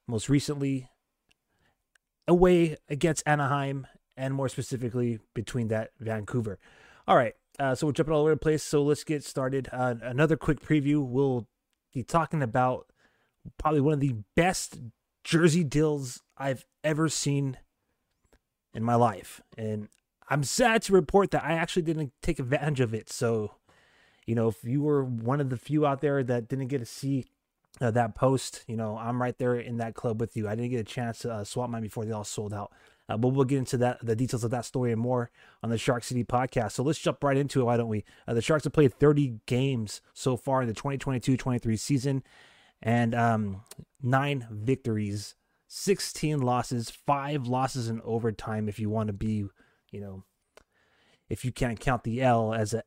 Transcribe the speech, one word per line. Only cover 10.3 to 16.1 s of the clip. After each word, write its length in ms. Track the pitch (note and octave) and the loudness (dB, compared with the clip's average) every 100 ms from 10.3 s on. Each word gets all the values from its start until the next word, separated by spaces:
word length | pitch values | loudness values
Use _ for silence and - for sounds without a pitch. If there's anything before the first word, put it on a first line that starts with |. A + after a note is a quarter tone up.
| D#3 | 2
quick 240 | - - | 0 -2
preview. 440 | - D3+ C#3 D3+ C3 | 0 0 2 0 0
We'll 420 | B2 C#3 B2 G#2 _ _ _ _ | 0 0 0 -4 _ _ _ _
be 100 | - | -10
talking 380 | A2 E3+ D#3 D#3+ | -2 -2 0 -2
about 460 | C3 B2+ B2+ A#2+ - _ _ _ _ _ - - | 0 2 2 0 -8 _ _ _ _ _ -18 -4
probably 240 | D#3 D#3 | 0 2
one 120 | C#3 | 4
of 60 | D3+ | 2
the 160 | C#3 A2+ - - | 0 -2 -4 0
best 440 | F3 - - - A#2 - _ _ | 0 0 -6 -12 -18 -18 _ _
jersey 400 | - D#3+ E3+ E3 | 0 4 4 4
deals 580 | D3+ C#3+ D#3 D3 C3 | 2 2 0 0 -6